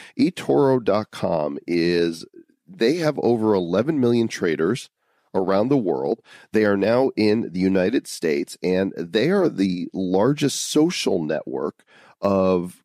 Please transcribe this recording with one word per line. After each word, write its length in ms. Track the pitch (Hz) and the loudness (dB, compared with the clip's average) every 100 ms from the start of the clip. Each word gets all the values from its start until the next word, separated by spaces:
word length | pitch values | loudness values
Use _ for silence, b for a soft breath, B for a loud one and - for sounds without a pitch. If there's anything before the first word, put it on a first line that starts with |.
| B - | B -2
E 140 | 156 | -2
toro 480 | - - 139 135 127 | 0 0 2 4 2
dot 320 | 101 104 107 | 2 -2 -2
com 480 | - 92 82 73 71 - | -6 -2 -2 -2 -6 -4
is, 600 | 85 85 87 85 82 - - _ _ _ | 0 2 2 0 -4 -16 -20 _ _ _
they 280 | 92 113 175 | -2 0 0
have 220 | 151 139 | -2 -2
over 340 | 110 120 110 | 0 0 2
eleven 440 | 98 85 92 135 151 | 0 0 0 0 0
million 300 | 120 120 113 | 2 2 0
traders 640 | - 92 73 85 127 - _ _ _ _ | -2 -2 0 0 -2 -8 _ _ _ _
around 340 | 95 92 95 123 | -4 0 0 2
the 80 | 143 | 0
world. 420 | 92 65 69 113 B B B | 0 -2 -2 -4 B B B
They 120 | 110 104 | 0 2
are 100 | 101 | 2
now 340 | 101 120 135 - | 2 2 0 2
in 340 | 107 113 - | 2 2 -2
the 100 | 90 | 0
United 460 | 95 95 95 131 - | 2 2 2 0 -4
States, 520 | - 80 73 92 - | -6 -2 -2 -4 -6
and 300 | 90 90 98 - | -2 0 -2 -4
they 340 | 85 107 147 | -4 0 0
are 180 | 196 170 | 0 0
the 400 | 92 98 87 - | 0 -2 -2 -6
largest 640 | 92 92 92 120 151 139 - | -6 0 2 2 2 -2 -2
social 600 | - 151 165 - 127 92 | -2 2 2 0 -2 -2
network 580 | 76 76 - 65 73 - _ b b b | -2 -4 -4 -6 -6 -8 _ b b b
of 600 | 98 98 92 92 90 - | 0 2 2 2 -2 -12